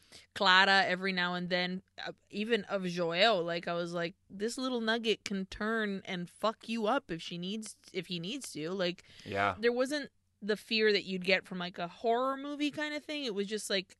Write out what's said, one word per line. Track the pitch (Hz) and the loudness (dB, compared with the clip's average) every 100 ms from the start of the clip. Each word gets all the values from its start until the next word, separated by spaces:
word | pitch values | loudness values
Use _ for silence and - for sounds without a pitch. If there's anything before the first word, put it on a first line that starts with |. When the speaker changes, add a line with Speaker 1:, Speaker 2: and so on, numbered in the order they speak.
| _ - - - | _ -20 -16 4
Speaker 1:
Clara | 196 185 196 196 180 | 8 8 8 6 6
every | 180 190 | 2 0
now | 185 180 | 0 0
and | 180 180 | -2 0
then, | 180 180 185 - - - | 0 0 -4 -10 -12 -12
uh, | 165 _ | -12 _
even | 202 214 226 - | -6 0 0 0
of | 196 185 | -2 -2
Joel. | 175 165 170 226 196 | 0 0 4 6 4
Like, | 170 170 170 | 0 -2 -2
I | |
was | 170 175 | -2 -2
like, | 175 170 - _ | -2 -4 -6 _
"This | 196 220 240 | -6 -4 -2
little | 262 247 | -2 0
nugget | 220 233 226 196 - | 0 0 0 0 -2
can | 196 190 | -6 -6
turn | - 208 226 208 190 - | -6 -4 -2 -2 -4 -6
and | 185 175 | -8 -8
fuck | - 208 220 - | -2 -2 -2 -6
you | 226 208 | -2 0
up | 269 - | 0 -2
if | 170 | -8
she | - 175 | -8 -8
needs, | 180 220 214 - - | -6 -8 -10 -14 -10
if | 180 165 | -8 -6
he | 175 | -6
needs | 170 269 - | -6 -8 -10
to." | 151 156 | -8 -6
Like, | 196 180 180 - - 101 | -2 -2 -2 -12 -18 -6
Speaker 2:
Yeah. | 98 202 202 | 0 0 2
Speaker 1:
there | 233 | 0
wasn't | 240 262 294 - - _ _ | 2 0 -2 -8 -14 _ _
the | 208 202 | -4 -4
fear | - 220 214 | 0 2 4
that | 202 190 | 4 0
you'd | 185 185 | -4 2
get | 185 - | 0 0
from, | 185 | -8
like, | 175 202 | -8 -6
a | 170 | -8
horror | - 233 233 262 269 | -4 0 2 2 -2
movie | 285 285 294 | -6 -4 -4
kind | 277 302 | -2 -4
of | 294 | -6
thing. | - 294 262 | -6 -6 -4
It | |
was | 196 202 | -4 -4
just, | 214 - | -4 -2
like, | 196 185 - | -2 -4 -12